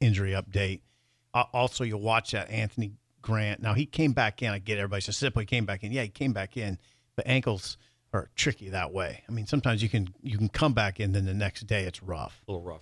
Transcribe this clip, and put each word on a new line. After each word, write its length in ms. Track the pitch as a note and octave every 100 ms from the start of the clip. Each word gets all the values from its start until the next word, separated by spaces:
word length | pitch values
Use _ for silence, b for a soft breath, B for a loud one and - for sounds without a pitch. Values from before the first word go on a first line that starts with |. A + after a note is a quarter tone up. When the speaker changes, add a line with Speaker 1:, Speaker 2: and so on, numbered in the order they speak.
Speaker 1:
injury 320 | A#2+ G2 F#2+
update. 480 | F#2+ F#2+ F#2+ F#2+ F#2 - _ _ _ _
Uh, 100 | A#2+ B2
also, 320 | B2 B2+ -
you'll 160 | A#2+ G#2+
watch 300 | G#2+ A2+ -
that 160 | G#2+ -
Anthony 420 | A2 G#2+ - G#2 G#2 _ _
Grant. 400 | - G#2+ G#2 G#2
Now, 140 | A2
he 100 | G#2 D3
came 260 | - D#3
back 300 | C3+ A2 -
in. 80 | A#2
I 80 | G2+
get 200 | G2 G#2
everybody 220 | G2+ G2
says, 140 | G2+ G2+
"Simply 260 | C#3 A#2+
came 220 | G#2 B2 G#2
back 160 | G2
in." 80 | G#2
Yeah, 100 | C3
he 40 | A2
came 240 | - C3+
back 240 | G2+ F#2+ B2
in. 220 | G#2 F#2 b b b -
But 100 | -
ankles 500 | C3 B2 G2 - - b b _
are 160 | G2+ -
tricky 360 | - D3+ - F#2+
that 220 | F#2 D#2+
way. 300 | F#2 F2+ - -
I 40 |
mean, 140 | A#2 G#2
sometimes 360 | D3 B2+ A2
you 60 | A2
can, 180 | A2+ F#2 -
you 160 | - G#2
can 100 | G#2+
come 240 | - D3+
back 280 | A#2 G2+ F#2
in, 120 | G2+
then 140 | G2 F#2+
the 80 |
next 320 | F#2+ G2+ - G#2+
day 180 | G#2+
it's 180 | F#2 -
rough. 380 | F#2 E2 - - -
Speaker 2:
A 20 |
little 120 | F#2
rough. 160 | F2 E2